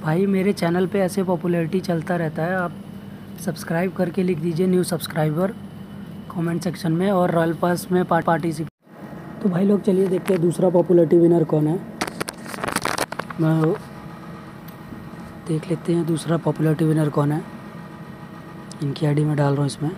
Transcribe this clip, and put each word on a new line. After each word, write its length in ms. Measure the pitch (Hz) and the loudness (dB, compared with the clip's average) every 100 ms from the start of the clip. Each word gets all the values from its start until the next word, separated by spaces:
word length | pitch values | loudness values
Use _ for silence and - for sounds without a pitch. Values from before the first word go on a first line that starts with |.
भाई, 220 | 156 165 196 | 0 2 2
मेरे 260 | 190 190 | 2 2
चैनल 340 | 196 170 175 180 | 0 0 2 0
पे 120 | 202 | 0
ऐसे 240 | 185 190 | 0 0
पॉपुलैरिटी 560 | 185 175 180 175 165 190 | 0 0 0 0 0 -2
चलता 360 | 175 170 156 175 | -2 -2 0 -2
रहता 280 | 160 160 | -2 -2
है, 120 | 165 185 | -2 -2
आप 160 | 175 - - - - - - - | -4 -6 -14 -16 -16 -16 -16 -8
सब्सक्राइब 500 | - 160 - 165 185 | -6 -6 -2 0 0
करके 300 | 170 175 165 | 0 -2 0
लिख 160 | 185 170 | 0 0
दीजिए 280 | 170 160 185 | -2 0 2
न्यू 160 | 180 | 2
सब्सक्राइबर 680 | 175 170 - 156 156 151 190 - - - - - - - - | 2 -2 -4 0 0 2 -2 -2 -14 -14 -14 -14 -14 -14 -10
कमेंट 300 | - 165 170 | -4 -2 -2
सेक्शन 280 | 175 160 180 | -4 -4 -2
में 200 | 160 190 | 0 2
और 200 | 190 180 | 4 4
रॉयल 220 | 170 165 | 4 2
पास 340 | 165 175 175 180 | 2 0 0 0
में 120 | 180 180 | 0 4
पार्ट-, 200 | 170 156 | 2 4
पार्टिसिपेट। 1160 | 165 165 156 156 _ _ - - - - - | 2 0 -4 -8 _ _ -18 -14 -14 -14 -2
तो 60 | 208 | 0
भाई 160 | 170 196 | 2 4
लोग, 160 | 202 | 4
चलिए 260 | 214 185 190 | 4 4 4
देखते 260 | 180 - | 2 2
हैं 80 | 185 | 2
दूसरा 280 | 170 151 185 | 2 4 4
पॉपुलैरिटी 480 | 170 175 175 160 170 | 4 6 6 8 8
विनर 260 | 170 170 | 8 6
कौन 240 | 160 156 151 | 4 2 2
है। 80 | 175 - - - - - - - - - - - - - - - - | 0 -4 -8 -8 -6 -10 -10 -14 -8 -6 -4 -4 -4 -4 -6 -10 0
मैं 320 | 160 160 156 202 - - - - - - - - - - - - - - - - - | 2 4 4 0 -6 -16 -14 -14 -16 -16 -16 -16 -18 -16 -16 -14 -14 -14 -14 -14 -4
देख 220 | 156 - | -4 -2
लेते 240 | 160 - | -4 0
हैं 120 | 170 160 | 0 2
दूसरा 320 | 160 - 165 | 0 0 0
पॉपुलैरिटी 480 | 156 147 156 156 160 | 0 2 2 4 2
विनर 240 | 156 151 | 4 2
कौन 220 | 143 143 | 2 2
है। 100 | 151 - - - - - - - - - - - - - - | 0 -4 -14 -16 -16 -16 -16 -16 -16 -16 -16 -16 -16 -16 -6
इनकी 220 | 147 - 151 | -4 0 0
आईडी 180 | 147 | 2
में 120 | 151 147 | 2 2
डाल 180 | 143 | 2
रहा 80 | 139 | 2
हूँ 60 | 143 | 0
इसमें। 220 | - 147 | 0 -4